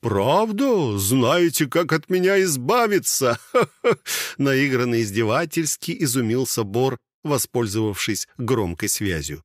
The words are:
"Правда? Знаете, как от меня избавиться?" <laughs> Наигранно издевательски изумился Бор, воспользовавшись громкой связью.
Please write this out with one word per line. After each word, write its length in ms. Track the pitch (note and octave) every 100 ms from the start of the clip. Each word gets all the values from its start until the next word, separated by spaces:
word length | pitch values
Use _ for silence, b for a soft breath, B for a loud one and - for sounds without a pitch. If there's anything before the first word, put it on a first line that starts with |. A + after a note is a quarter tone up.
"Правда? 960 | A#2+ G2+ G#2 E3+ A3 G#3 C#4 A3 C#3 G2+
Знаете, 680 | G2 C3 A#2+ E3+ E3+ - D3
как 260 | E3 E3+
от 160 | D#3+ -
меня 320 | F#3 F3+ G3
избавиться?" 960 | F#3+ C#3 B2 A#3+ A#3 G3 - - C3 A2+ -
<laughs> 880 | B3+ A3 _ A#3+ G#3+ - - - -
Наигранно 640 | C#3 C3 C#3 B2+ B2 A#2
издевательски 960 | A2 G2 A2 B2+ E3+ E3+ D#3 - - E3+
изумился 640 | D3 B2 A2+ A#2+ B2+ -
Бор, 360 | G#2 A2+ C3 B2 _ _
воспользовавшись 1040 | D#3 C3+ - B2 A2+ G#2 A2 G2 - G2+ - b
громкой 500 | A#2 B2 F#2 E2+ G2+
связью. 540 | - G2+ E2 C#2 D2